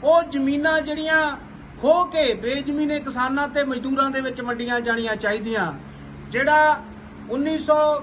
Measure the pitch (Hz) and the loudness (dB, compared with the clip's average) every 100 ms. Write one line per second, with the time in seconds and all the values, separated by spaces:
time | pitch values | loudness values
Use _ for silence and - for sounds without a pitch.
0 | 277 330 330 277 269 285 311 311 302 302 | 6 4 4 0 0 2 2 2 0 -4
1 | 311 311 302 269 - - - - 254 339 | 2 2 2 -4 -14 -18 -18 -2 4 4
2 | 349 330 277 202 220 277 269 294 302 294 | 4 2 0 0 -2 -2 -2 -2 0 -2
3 | 269 247 254 269 285 294 277 247 262 269 | -4 -4 0 0 0 0 -2 -2 -2 0
4 | 269 262 262 254 240 233 240 240 233 226 | 0 0 -4 -6 -6 -4 -2 -2 0 -2
5 | 226 214 214 214 214 220 175 143 - - | -2 -2 -2 -2 -2 -2 -2 -6 -16 -18
6 | - - - 220 277 302 302 294 - - | -16 -16 -6 -2 4 6 6 4 -2 -16
7 | - - - 247 294 311 302 302 302 294 | -16 -16 -8 -2 -2 -2 2 4 4 2